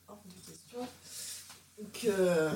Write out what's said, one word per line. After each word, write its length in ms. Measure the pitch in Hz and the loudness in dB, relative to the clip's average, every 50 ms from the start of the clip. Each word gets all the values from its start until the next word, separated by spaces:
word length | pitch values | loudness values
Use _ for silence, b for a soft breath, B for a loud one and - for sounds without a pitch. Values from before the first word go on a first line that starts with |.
| _ - | _ -20
hors 140 | 208 208 202 | -20 -18 -18
de 80 | 185 180 185 - | -18 -18 -18 -18
question 420 | - 165 - - - 240 247 247 - - - B B B B B B B B B B B B - - _ 214 214 - | -18 -18 -18 -18 -14 -10 -8 -8 -8 -10 -16 B B B B B B B B B B B B -20 -20 _ -14 -14 -12
que 600 | - - - 214 196 190 185 180 175 160 156 156 156 | -8 0 2 2 4 6 6 6 6 6 4 4 2